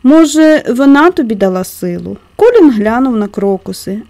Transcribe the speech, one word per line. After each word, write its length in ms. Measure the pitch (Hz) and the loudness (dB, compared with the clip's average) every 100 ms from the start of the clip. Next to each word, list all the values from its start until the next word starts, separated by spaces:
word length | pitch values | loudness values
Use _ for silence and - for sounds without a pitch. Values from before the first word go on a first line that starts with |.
"Може, 600 | 254 320 311 302 311 311 - | 4 4 2 2 2 2 -2
вона 420 | 240 277 277 330 | 0 2 4 2
тобі 240 | 370 240 | 0 -4
дала 300 | 214 196 185 | -2 -2 -4
силу?" 520 | 185 - 180 175 175 208 _ - | -8 -10 -10 -8 -12 -14 _ 0
Колін 340 | 440 480 311 | 2 4 2
глянув 460 | 214 208 233 269 226 | 2 -2 -2 -2 -2
на 120 | 202 | -4
крокуси. 720 | 202 196 190 - 190 - 202 | -4 -4 -4 -8 -14 -12 -12